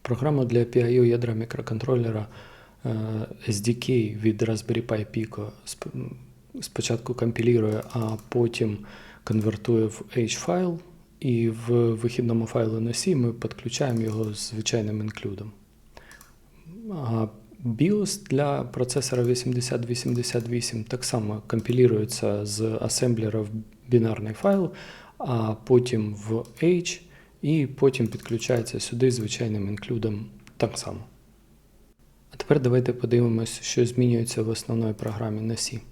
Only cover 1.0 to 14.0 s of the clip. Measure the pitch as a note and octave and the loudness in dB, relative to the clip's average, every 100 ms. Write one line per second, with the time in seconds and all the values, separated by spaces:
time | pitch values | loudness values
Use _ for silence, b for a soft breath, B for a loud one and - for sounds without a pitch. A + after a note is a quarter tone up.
1 | A#2+ A#2 A#2 A2 A2+ - - A2 C3 B2+ | 6 4 0 -2 -4 -6 -6 -4 2 2
2 | A#2 G#2+ G#2 B B B B B B2+ A2 | 2 -2 -6 B B B B B -4 -4
3 | A2 A2 A2 - - G2+ A2+ A#2 - B2+ | -2 -4 -6 -6 -4 -2 0 0 2 2
4 | G#2+ G#2 A2 G#2+ A2+ A2 - A#2 - A2 | 0 0 0 2 0 -2 -2 -4 -2 -4
5 | G#2 A2+ A2 - G#2 - - - - B2+ | -2 -4 -6 -8 -10 -12 -16 -12 -10 -10
6 | - - - - - C4 - - - A#2 | -10 -12 -20 -20 -18 -14 -8 -6 -2 -2
7 | - A#2+ A#2 A#2 A#2 A#2 G#2+ G#2+ - A#2+ | -4 -2 0 2 4 4 4 -2 -4 -4
8 | A2 A2 - B2 A#2 - A2+ G#2 B B | -4 -6 -4 0 0 2 -2 -2 B B
9 | B B - A2 G#2+ G#2 - A2+ A2 - | B B 0 2 2 -2 2 2 2 -2
10 | - B2+ A2+ - - F3 F#3 E3 - - | -6 -2 -2 -2 0 0 0 -4 -12 -20
11 | - - C3+ A#2 A2+ A2+ A#2 A#2+ A#2 A2 | -20 -6 0 2 2 0 2 4 4 2
12 | A#2+ B2 A#2 A#2 A2+ B2 A2+ A2+ A2+ A#2 | 0 0 2 2 0 0 0 0 -2 -2
13 | G3 D#3 A#2+ A#2 A2 - A#2 - C#3+ A2+ | 2 2 2 0 -8 -6 -8 -2 0 0